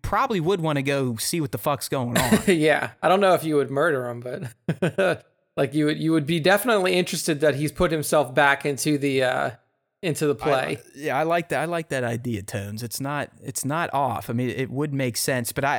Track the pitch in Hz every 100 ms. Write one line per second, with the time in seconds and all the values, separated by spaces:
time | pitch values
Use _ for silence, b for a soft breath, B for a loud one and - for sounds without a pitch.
0 | - 202 262 202 156 196 160 143 135 139
1 | 127 113 - 170 143 127 151 139 - 143
2 | 120 117 - 220 - 175 151 143 - -
3 | 160 190 190 165 156 151 127 139 165 139
4 | 123 120 123 139 131 - - 151 185 -
5 | 190 156 - _ _ - 139 147 151 151
6 | 156 160 139 170 160 202 247 214 185 180
7 | 180 165 - 147 151 135 147 - 180 160
8 | 143 156 131 131 143 139 147 135 156 147
9 | 139 131 127 131 139 113 _ _ _ _
10 | 185 147 151 127 135 131 143 - - -
11 | 147 131 160 170 170 139 160 170 160 135
12 | 120 120 120 107 95 104 101 107 117 -
13 | 135 147 101 - 110 - 131 156 170 139
14 | 135 107 - 117 123 120 127 123 151 135
15 | 127 113 - 131 117 - 139